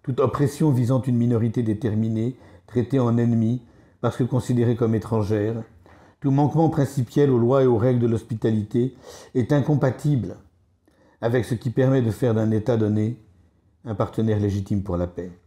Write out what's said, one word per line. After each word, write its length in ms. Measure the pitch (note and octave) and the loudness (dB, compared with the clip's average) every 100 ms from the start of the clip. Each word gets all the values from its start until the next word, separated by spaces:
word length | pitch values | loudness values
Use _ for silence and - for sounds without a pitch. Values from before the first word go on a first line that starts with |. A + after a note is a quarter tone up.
toute 180 | - B2+ | -4 0
oppression 500 | B2+ - C#3+ - D#3 | 0 2 -2 2 2
visant 300 | B2 A#2+ C3 | 2 2 0
une 140 | A#2 A#2+ | 0 0
minorité 460 | A#2+ A#2 A#2 A#2+ | 2 2 0 0
déterminée, 720 | A2 G#2 A#2 G#2+ A2 A2 A#2 B2+ - - _ | -2 -2 -2 0 0 -2 -4 -6 -20 -20 _
traitée 340 | A#2+ A#2 C#3 | -4 0 0
en 180 | A#2+ A#2 | 2 2
ennemie, 440 | A#2 A2+ A2+ B2 - - _ _ | 2 2 0 -2 -8 -20 _ _
parce 160 | A#2+ - | -4 -2
que 80 | |
considérée 520 | B2 B2+ - B2 A#2+ A#2 | -2 -2 0 0 2 2
comme 180 | A2+ | 0
étrangère, 680 | A2 - A2+ G2+ G#2+ G#2 A2+ - - - - - _ | 0 -2 -2 0 -2 -2 -4 -10 -20 -20 -20 -20 _
tout 100 | C#3+ | 0
manquement 380 | C3+ D3 D3+ E3 | 2 2 2 2
principiel 600 | - C3+ - A#2+ - C#3+ | 2 -2 -2 -2 2 2
aux 80 | B2 | 4
lois 260 | A#2 C3+ | 4 4
et 20 | C3 | 4
aux 120 | A#2 | 4
règles 220 | B2 B2 | 2 2
de 60 | A#2 | 2
l'hospitalité 880 | A2+ - A2+ A#2 A2 G#2 B2 C3 - - - - | 0 -4 -4 0 0 0 0 -2 -4 -20 -20 -8
est 180 | C3 A#2 | -4 0
incompatible 840 | D3 B2+ C#3+ C#3 - D3 C#3 F#2 - - _ _ _ _ _ _ _ | 0 2 2 0 -2 -2 0 -2 -10 -20 _ _ _ _ _ _ _
avec 240 | A#2 B2 G#2 | -2 -2 -2
ce 80 | |
qui 160 | A#2 B2 | -4 -4
permet 320 | B2 C3 C3+ | 0 2 2
de 80 | A2+ | 0
faire 240 | G2+ B2+ | 0 0
d'un 160 | A2 A2 | 0 0
État 260 | A2 G2+ A#2 | 0 0 0
donné 420 | G#2+ G#2+ G#2+ B2 _ _ _ _ _ _ - | 0 0 -2 -6 _ _ _ _ _ _ -10
un 80 | |
partenaire 440 | G#2 A2 - A2 G#2+ | -6 -4 -2 0 0
légitime 440 | G#2 G2+ G2 G#2 | 0 -2 -2 -4
pour 140 | F#2+ F2 | -2 -4
la 100 | F2 | -4
paix. 260 | - F2+ E2+ | -6 -14 -16